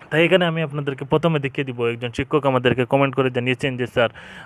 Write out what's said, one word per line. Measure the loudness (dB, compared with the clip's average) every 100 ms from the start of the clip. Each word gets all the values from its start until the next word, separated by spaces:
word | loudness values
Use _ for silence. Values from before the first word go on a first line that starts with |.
| -4
তাই | 0 4
এখানে | 4 2
আমি | -2
আপনাদেরকে | -4 -4 -6 -6 -2
প্রথমে | 0 2 0
দেখিয়ে | -2 -4 -6
দিব, | -4 -4
একজন | -2 -6
শিক্ষক | -6 -2 0 2
আমাদেরকে | 2 2 2 2
কমেন্ট | 2 2 2
করে | 0
জানিয়েছেন | 0 -2 -2 -2 -4
যে, | -2
"স্যার, | 2 2 0 -16 -20